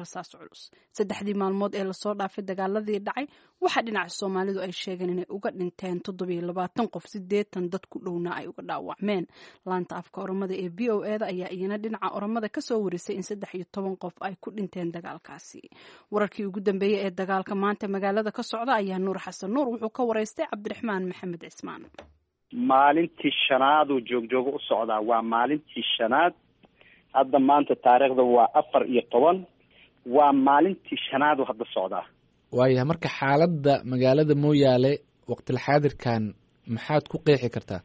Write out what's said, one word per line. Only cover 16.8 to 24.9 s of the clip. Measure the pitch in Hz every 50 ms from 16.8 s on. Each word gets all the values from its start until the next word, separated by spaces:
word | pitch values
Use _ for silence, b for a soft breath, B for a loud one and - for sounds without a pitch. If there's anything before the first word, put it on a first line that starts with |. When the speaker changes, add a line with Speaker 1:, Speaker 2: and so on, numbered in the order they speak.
| 202 202 214 196 -
Speaker 1:
ee | 190 180
dagaalka | 185 190 185 190 190 190 - 208
maanta | 196 196 202 208 - 220 196 196
magaalada | 196 196 196 196 220 214 214 -
ka | - 233
socda | - - 220 233 269 254 220
ayaa | 202 196 185 180
Nuur | 190 196 185 185
Xasan | - 190 180 - 196 190 226
Nuur | 285 285 240
wuxuu | 233 220 - 220 -
ka | - 247 233
waraystay | 220 220 214 214 - - 311 -
Cabdiraxmaan | - 208 208 220 208 - - 226 196 185 185 180 180
Maxamed | - - 185 170 170 160
Cismaan. | 156 - - - - - 320 - - - - - - _ _ _ _ _ _ _ _ -
Speaker 2:
Maalintii | 120 123 131 131 135 139 147 147 165 170 165 - - - 147 131
shanaad | - - - 135 127 131 139 151 156 151 143 143
uu | 127
joogjoogo | 113 104 123 123 113 113 127 127 123 139
u | 139 - -
socdaa. | - 123 104 117 113